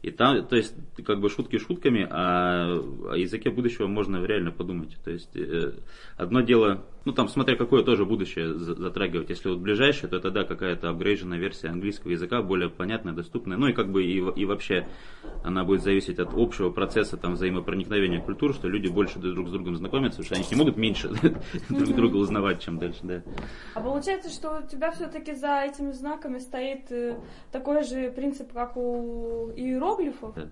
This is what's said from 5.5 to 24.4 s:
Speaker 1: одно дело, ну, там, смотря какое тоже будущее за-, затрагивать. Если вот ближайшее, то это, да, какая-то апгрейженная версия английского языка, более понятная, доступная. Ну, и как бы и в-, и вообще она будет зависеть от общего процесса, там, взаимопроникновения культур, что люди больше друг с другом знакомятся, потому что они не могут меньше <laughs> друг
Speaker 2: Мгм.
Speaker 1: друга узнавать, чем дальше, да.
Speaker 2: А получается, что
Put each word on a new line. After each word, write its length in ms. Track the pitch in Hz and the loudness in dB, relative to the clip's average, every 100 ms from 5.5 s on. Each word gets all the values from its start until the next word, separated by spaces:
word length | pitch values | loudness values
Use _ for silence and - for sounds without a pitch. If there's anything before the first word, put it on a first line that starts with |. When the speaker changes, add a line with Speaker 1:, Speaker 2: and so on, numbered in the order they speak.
| 82 76 - - - - - | 0 0 -4 -10 -12 -12 -6
Speaker 1:
одно 240 | 90 123 | 2 4
дело, 420 | 120 120 107 98 - - - | 6 8 8 4 -4 -8 -2
ну, 60 | |
там, 160 | 131 113 | 0 0
смотря 280 | - 131 120 | 2 2 2
какое 260 | 120 131 | 6 6
тоже 220 | 117 104 | 6 4
будущее 500 | 95 110 92 - 82 | 4 2 0 -2 -2
за-, 200 | 80 85 | -2 -4
затрагивать. 560 | 82 90 92 95 85 78 | -4 -4 -2 0 -2 -4
Если 180 | 87 95 | -4 -2
вот 100 | 90 | -2
ближайшее, 520 | 92 104 139 143 87 | 0 4 4 4 -2
то 60 | 92 | -2
это, 120 | 95 | 0
да, 140 | 98 | 0
какая-то 460 | 92 82 92 85 85 | 0 -2 -2 -2 -2
апгрейженная 480 | 82 92 101 90 85 | 0 2 2 0 -4
версия 300 | 92 - 80 | -4 -4 -6
английского 420 | 85 101 101 - | -4 -4 -4 -4
языка, 320 | 87 87 120 | -2 0 -2
более 260 | 95 92 87 | 2 0 0
понятная, 460 | - 92 113 87 | -2 -4 -4 -4
доступная. 420 | 82 85 123 95 95 | -6 -6 -6 -4 0
Ну, 120 | 139 | 2
и 40 | |
как 180 | 120 98 | 2 2
бы 140 | 95 | 2
и 160 | 90 95 | 2 2
в-, 120 | 92 95 | 0 0
и 80 | |
вообще 420 | 101 101 - 92 82 - - - - - | 0 -2 0 0 0 -10 -14 -14 -10 -6
она 220 | - 92 | -2 0
будет 180 | 90 95 | 4 4
зависеть 360 | 92 98 95 87 | 6 2 2 -2
от 100 | 87 | 0
общего 360 | - 120 - 92 | 2 2 4 0
процесса, 460 | 90 95 113 98 85 | 2 0 2 0 -2
там, 160 | 87 | -2
взаимопроникновения 880 | 87 92 92 85 92 90 104 95 85 | 0 0 0 -2 -2 0 2 4 2
культур, 340 | 80 101 147 | -2 0 0
что 140 | 135 92 | 2 0
люди 200 | 104 95 | 0 2
больше 300 | 87 92 - | 2 2 0
друг 300 | 90 90 85 | -4 -2 -4
с 20 | |
другом 260 | 95 90 85 | -4 -2 -4
знакомятся, 420 | 92 135 131 - | 0 0 0 -2
потому 220 | 80 92 | -4 -4
что 20 | 92 | 0
они 100 | 117 | 4
не 0 | |
могут 140 | 143 104 | 4 4
меньше 320 | 110 98 - | 0 0 -2
<laughs> 600 | 104 - - - 175 - | 4 4 2 -6 -8 -4
друг 180 | 139 143 | 0 2
Speaker 2:
Мгм. 80 | 120 | 6
Speaker 1:
друга 200 | 117 98 | 6 4
узнавать, 440 | 101 107 98 87 | 2 2 2 0
чем 180 | - 85 | -4 -4
дальше, 220 | 87 - | -4 -6
да. 200 | 90 90 - - - - - | -6 -6 -6 -10 -10 -12 -12
Speaker 2:
А 60 | 226 | -8
получается, 480 | 226 277 330 381 349 | -4 -2 -2 -4 -4
что 300 | - | -8